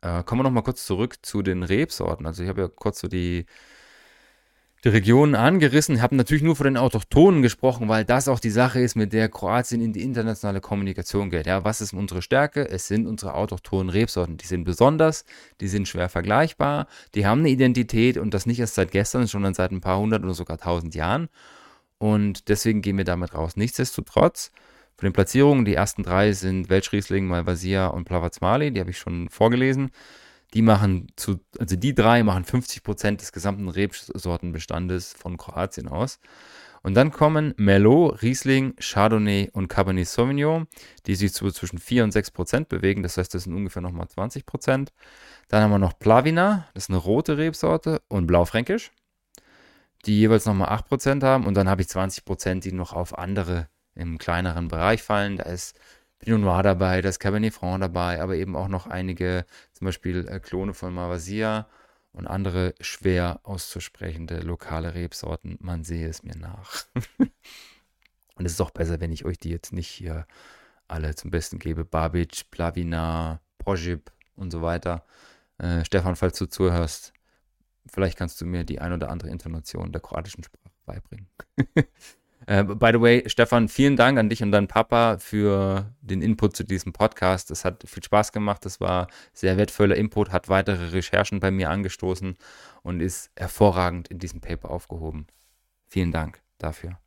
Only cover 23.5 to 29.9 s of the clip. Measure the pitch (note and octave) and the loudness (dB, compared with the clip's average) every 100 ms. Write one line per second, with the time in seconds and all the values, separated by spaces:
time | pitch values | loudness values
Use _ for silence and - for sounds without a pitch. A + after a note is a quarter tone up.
23.5 | F#2 A#2 - B2+ - - - F3 - - | -2 -4 -2 -4 -4 -2 4 4 2 -14
24.5 | _ _ _ _ _ G2 F2+ F#2 B2+ C#3+ | _ _ _ _ _ -2 2 2 6 6
25.5 | C#3 G#2+ F2+ G2+ - F2 F2+ G#2 G2 F#2 | 6 4 2 0 -2 0 2 4 2 -2
26.5 | F#2 F2+ F#2+ - G2+ F#2+ G2 F#2+ F2 E2+ | -2 2 0 2 -4 0 -2 0 -2 -2
27.5 | F2 F#2 F#2+ F#2 - E2+ F2+ E2+ - F2+ | -2 0 0 0 -2 -4 -2 -2 -2 0
28.5 | A#2+ D3 A2 F2+ F2 - F2 F2 - A2 | 2 0 -2 -4 -8 -6 -6 -6 2 4
29.5 | B2 C3 C3 C3+ | 4 2 0 -2